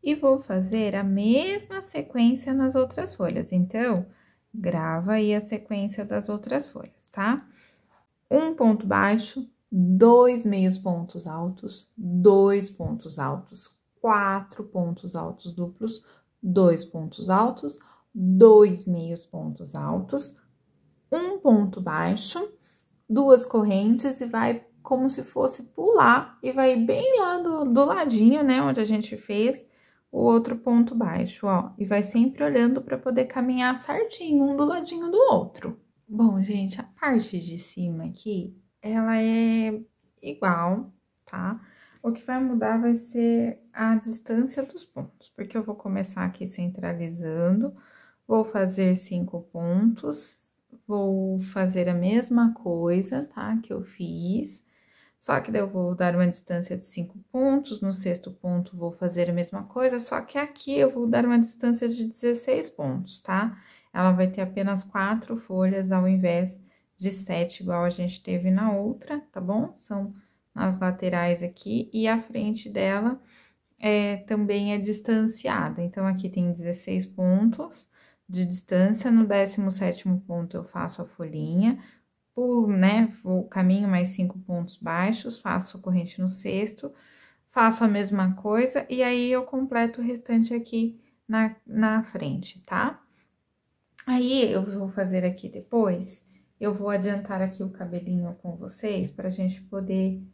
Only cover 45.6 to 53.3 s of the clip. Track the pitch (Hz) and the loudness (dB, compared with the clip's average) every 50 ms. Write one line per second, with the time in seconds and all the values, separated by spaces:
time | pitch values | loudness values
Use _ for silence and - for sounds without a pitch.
45.6 | 214 214 208 208 - 202 190 196 190 190 - 185 185 180 185 - 190 185 - - | -6 -6 -10 -10 -6 -6 -4 -4 -4 -6 -6 -4 -4 -4 -4 -6 -12 -12 -8 -6
46.6 | 180 175 185 190 180 170 175 170 170 165 165 175 170 160 160 165 170 175 190 214 | -6 -6 -6 -6 -6 -6 -6 -6 -8 -8 -8 -8 -8 -6 -2 0 2 2 2 2
47.6 | 240 285 285 - _ _ _ _ _ _ _ _ _ - 220 226 220 220 - 208 | 0 -2 -6 -12 _ _ _ _ _ _ _ _ _ 0 0 0 0 0 -2 -2
48.6 | 190 185 185 190 190 185 185 185 - - 180 180 180 180 - 170 170 _ _ 170 | -2 0 0 0 2 2 2 0 -2 -6 -6 -6 -6 -6 -8 -12 -14 _ _ -6
49.6 | 170 170 175 185 214 233 226 - - 294 - 294 - - - _ _ _ _ _ | -4 0 0 4 4 2 2 0 -6 -8 -8 -8 -10 -16 -20 _ _ _ _ _
50.6 | _ _ - - _ - 208 202 196 196 190 190 190 190 190 190 190 190 - 196 | _ _ -20 -20 _ -6 -4 -2 0 0 0 0 -2 -2 -4 -4 -6 -6 -4 -2
51.6 | 190 185 185 185 175 180 175 175 175 190 214 233 247 - 247 233 233 226 226 - | -2 0 0 0 0 0 0 0 0 2 2 2 0 2 2 4 4 4 2 0
52.6 | - 185 170 165 170 170 175 185 196 - 254 262 285 285 | -6 -4 -4 0 0 2 2 2 0 -2 -4 -6 -6 -8